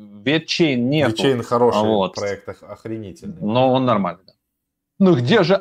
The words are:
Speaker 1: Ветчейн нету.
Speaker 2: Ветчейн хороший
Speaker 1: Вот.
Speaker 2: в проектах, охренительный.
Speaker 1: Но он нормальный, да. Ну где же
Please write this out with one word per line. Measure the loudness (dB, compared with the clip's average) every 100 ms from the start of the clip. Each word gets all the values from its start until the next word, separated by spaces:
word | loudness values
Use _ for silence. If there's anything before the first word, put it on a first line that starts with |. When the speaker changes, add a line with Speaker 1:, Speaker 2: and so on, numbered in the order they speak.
| -20 -10
Speaker 1:
Ветчейн | -2 -2 -2 0 2 2 0
нету. | 0 0
Speaker 2:
Ветчейн | 0 0 0
хороший | 0 2 2 2
Speaker 1:
Вот. | 2 0 -2 -4
Speaker 2:
в |
проектах, | -8 -8 -12 -18
охренительный. | -18 -16 -12 -12 -12 -16 -16 -8
Speaker 1:
Но | -2 0 2
он | 2 0
нормальный, | 0 -2 -6
да. | _ _ _ _ _ _ _ 0
Ну | 4 4
где | 2 2
же | 2 2